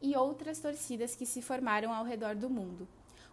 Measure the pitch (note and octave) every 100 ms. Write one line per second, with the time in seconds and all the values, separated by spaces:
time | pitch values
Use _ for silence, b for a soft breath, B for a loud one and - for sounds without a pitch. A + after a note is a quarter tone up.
0 | C#4 C#4 C#4 D4 D#4 D#4 D4 D4 - A#3
1 | A#3 - B3 B3+ A#3+ C4 A#3+ G#3+ A3+ A3
2 | A#3 A3 G#3+ G#3 B3+ A#3 F#3 F3+ - -
3 | - B B